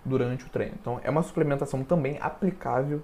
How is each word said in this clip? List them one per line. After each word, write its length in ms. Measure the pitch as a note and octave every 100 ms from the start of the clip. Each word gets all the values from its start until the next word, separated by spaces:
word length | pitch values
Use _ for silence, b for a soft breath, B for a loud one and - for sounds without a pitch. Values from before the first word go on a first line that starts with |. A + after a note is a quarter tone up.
durante 420 | - C3 B2 B2+ -
o 40 |
treino. 260 | B2+ G2+ -
Então, 200 | - B2
é 80 | -
uma 140 | D3
suplementação 600 | E3 - D3+ C#3 C#3+ C3+
também 340 | C3 F3 C3+ D3
aplicável 800 | - - F#3+ F3+ - A#2+ C#3+ D3